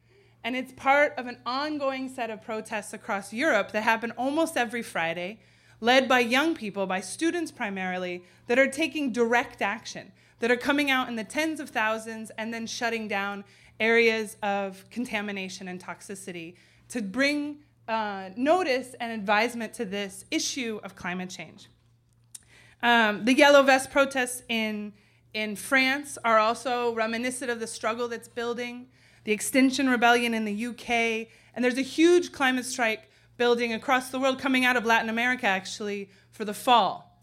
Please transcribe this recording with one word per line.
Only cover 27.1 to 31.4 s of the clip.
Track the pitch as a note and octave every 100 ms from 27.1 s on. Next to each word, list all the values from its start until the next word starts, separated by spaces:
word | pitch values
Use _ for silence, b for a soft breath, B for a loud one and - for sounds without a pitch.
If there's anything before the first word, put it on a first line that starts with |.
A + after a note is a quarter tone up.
| A3+ B3+ B3+ B3
of | A3+
the | A3
struggle | - A3 A#3 A#3+
that's | A3+ -
building, | - A#3 A#3+ A#3+ B3 B3+ b b b
the | -
Extinction | G#3+ - C4+ C4 C4 C4+
Rebellion | A#3+ A#3+ A#3+ A#3+
in | A3+
the | G#3+
U | G#3 A#3+
K, | A3 - A#3 A3+ A3 A3+ b